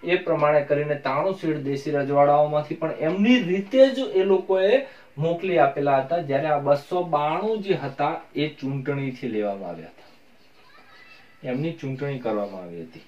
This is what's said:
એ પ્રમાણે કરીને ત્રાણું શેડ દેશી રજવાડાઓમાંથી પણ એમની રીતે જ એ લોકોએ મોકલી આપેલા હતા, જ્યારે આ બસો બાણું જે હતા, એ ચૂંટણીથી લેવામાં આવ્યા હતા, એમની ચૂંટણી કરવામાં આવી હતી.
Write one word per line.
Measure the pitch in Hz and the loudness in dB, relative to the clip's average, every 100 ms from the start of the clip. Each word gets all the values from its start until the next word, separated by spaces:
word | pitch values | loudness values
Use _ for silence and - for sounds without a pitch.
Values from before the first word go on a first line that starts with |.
એ | 170 180 | 0 -2
પ્રમાણે | - 156 147 151 | 0 2 4 4
કરીને | 143 143 147 | 2 0 0
ત્રાણું | 143 135 131 190 | -4 -2 -2 -2
શેડ | 190 165 151 | -2 -4 -4
દેશી | 139 139 151 | -4 -4 -2
રજવાડાઓમાંથી | 143 139 143 143 147 151 151 147 | -2 0 4 6 6 4 0 -4
પણ | 160 160 | -6 -6
એમની | - 156 190 214 247 | -2 -2 2 4 4
રીતે | 175 190 196 262 269 | 4 -2 0 6 6
જ | 262 | 6
એ | 254 190 | -2 0
લોકોએ | 196 190 - 190 190 254 - - - - | 4 2 2 2 4 2 0 -16 -20 -4
મોકલી | 160 170 190 175 | -2 -2 0 4
આપેલા | 139 143 143 135 | 4 2 0 0
હતા, | 135 170 | 0 -4
જ્યારે | 147 135 156 | 0 -2 0
આ | 147 | 0
બસો | 143 143 - 180 | 2 0 0 -4
બાણું | 170 156 147 160 214 220 | -2 0 0 -2 -2 -4
જે | 196 | -2
હતા, | 170 139 - 151 165 - - | -4 -4 -4 -4 -4 -8 -6
એ | 151 | -6
ચૂંટણીથી | - 135 139 131 139 135 120 127 | -4 -6 -6 -4 -4 -6 -6 -6
લેવામાં | 107 104 98 90 | -4 -4 -6 -10
આવ્યા | 82 78 | -12 -16
હતા, | - - - _ _ _ _ - - - - - - - _ 147 | -20 -20 -20 _ _ _ _ -20 -20 -20 -20 -20 -20 -20 _ -8
એમની | 127 160 | -4 -4
ચૂંટણી | 160 139 131 143 135 | -6 -8 -6 -6 -6
કરવામાં | 120 107 101 95 | -4 -4 -6 -10
આવી | 90 85 | -14 -14
હતી. | 82 - | -14 -18